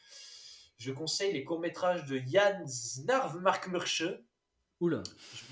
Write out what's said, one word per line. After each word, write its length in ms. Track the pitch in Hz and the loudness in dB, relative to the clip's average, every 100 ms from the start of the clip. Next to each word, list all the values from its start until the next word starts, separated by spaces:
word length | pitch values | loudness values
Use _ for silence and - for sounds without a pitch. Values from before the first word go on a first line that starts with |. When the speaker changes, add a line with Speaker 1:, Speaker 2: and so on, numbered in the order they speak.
| - - - - - - - - | -20 -20 -18 -18 -18 -20 -20 -12
Speaker 1:
Je 140 | 120 | -6
conseille 400 | 135 160 - 196 | -4 -2 0 0
les 100 | 156 | 0
courts-métrages 640 | 131 165 170 - 180 180 139 | -2 -2 -2 0 2 2 0
de 120 | 135 | -4
Jan 460 | 127 175 202 190 151 | 2 6 6 4 -4
Snarvmarkmürsche. 1400 | 127 - 131 156 262 202 165 185 - 185 180 - - 165 202 - _ _ _ _ - | -6 -8 -6 2 2 2 0 2 2 0 -2 0 0 0 -4 -12 _ _ _ _ 0
Speaker 2:
Oula, 240 | 175 131 - - - - | 2 2 -2 -12 -16 -16
Speaker 1:
Je, 80 | - | -8